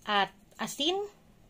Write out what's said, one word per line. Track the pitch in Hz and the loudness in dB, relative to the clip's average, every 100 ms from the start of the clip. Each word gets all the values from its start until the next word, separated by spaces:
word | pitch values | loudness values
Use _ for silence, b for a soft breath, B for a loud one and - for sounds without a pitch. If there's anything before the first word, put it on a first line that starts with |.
| - | 0
at | 208 190 - - - | 2 2 -2 -20 -8
asin. | 214 - 294 392 403 - - - - | -8 -2 0 0 -4 -10 -20 -20 -20